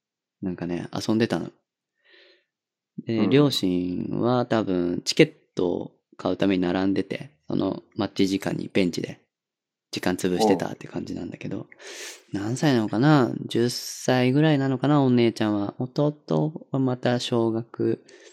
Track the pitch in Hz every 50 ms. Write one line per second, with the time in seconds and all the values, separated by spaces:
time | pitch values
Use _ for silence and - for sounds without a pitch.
0 | _ _ _ _ _ _ _ - - 92 87 - 87 85 87 85 92 - - 95
1 | - - 110 110 117 101 98 82 - - - _ _ _ _ _ _ _ _ _
2 | _ _ _ - - _ _ _ _ _ _ _ _ _ _ _ _ _ - -
3 | - - 113 110 104 98 110 139 147 139 127 - - 92 90 90 90 90 90 92
4 | 92 - 104 98 104 120 127 123 123 120 117 113 101 92 92 87 87 87 87 90
5 | - - - - - - - _ _ _ - - 92 87 87 85 - - _ _
6 | _ _ - - - 95 92 - 95 98 98 90 90 87 90 95 92 98 98 92
7 | 95 - - - - - _ _ _ - - 95 95 95 - - - _ - -
8 | 101 98 - - 98 92 98 95 - 87 85 82 - - - 104 95 87 80 -
9 | - - - - _ _ _ _ _ _ _ _ _ _ _ _ _ _ - 101
10 | - 92 92 90 - 92 90 87 - 107 98 85 - - - - - - - 90
11 | - - 87 90 90 - - - - 101 - - - - - - - - - -
12 | - - - - _ _ - 98 101 107 123 131 - 151 135 117 107 101 - 104
13 | 131 151 156 143 123 - - - - - - 113 117 123 123 - - - - -
14 | - - 127 127 123 127 127 147 156 160 151 135 139 135 135 127 - 139 151 147
15 | 135 131 123 120 117 117 110 - 113 107 104 101 101 101 - - 127 127 - -
16 | 147 147 147 151 - - 160 156 151 156 156 - - - - 135 135 127 127 123
17 | - 127 123 120 - - 127 117 113 113 110 113 120 - - - 117 113 113 -
18 | - _ - - - -